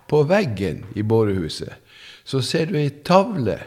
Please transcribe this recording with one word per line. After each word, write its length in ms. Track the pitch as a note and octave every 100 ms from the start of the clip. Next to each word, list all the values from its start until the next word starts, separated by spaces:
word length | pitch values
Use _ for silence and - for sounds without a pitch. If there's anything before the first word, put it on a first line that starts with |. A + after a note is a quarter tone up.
| -
på 140 | D3+
veggen 600 | C#3+ G3+ E3 G#2 F#2+ - -
i 80 | G2
bårehuset, 720 | G#2+ A2+ G#2+ F#2+ D#2 - - - _ - - -
så 160 | - C3+
ser 240 | B2 E3+ E3
du 100 | D3+
en 220 | C#3+ -
tavle 540 | - F#3 A3 F#3 G#2+ C#2+